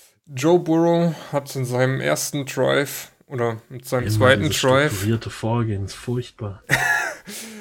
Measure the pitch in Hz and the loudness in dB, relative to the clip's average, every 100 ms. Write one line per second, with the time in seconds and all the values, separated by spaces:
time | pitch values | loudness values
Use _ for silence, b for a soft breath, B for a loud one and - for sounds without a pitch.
0 | b b _ 135 151 180 170 165 170 170 | b b _ -2 4 4 4 4 4 4
1 | 170 156 - 147 139 135 127 123 127 131 | 4 0 -4 -4 -4 -4 -2 2 2 2
2 | 147 147 - 147 135 135 131 139 139 - | 0 0 -2 -4 -4 0 2 2 0 -6
3 | - _ _ 135 117 113 - 127 - 127 | -12 _ _ -2 -2 -2 -10 -18 -4 -2
4 | 110 107 127 131 98 98 135 131 147 101 | 0 2 4 4 2 0 4 4 2 0
5 | 104 113 104 - 113 117 113 101 95 - | -2 -2 -4 -6 -2 0 -2 -4 -6 -8
6 | - 123 120 - 104 92 - - B B | -6 -6 -6 -10 -12 -12 -4 -2 B B
7 | B 605 B 208 220 214 | B -10 B -14 -14 -16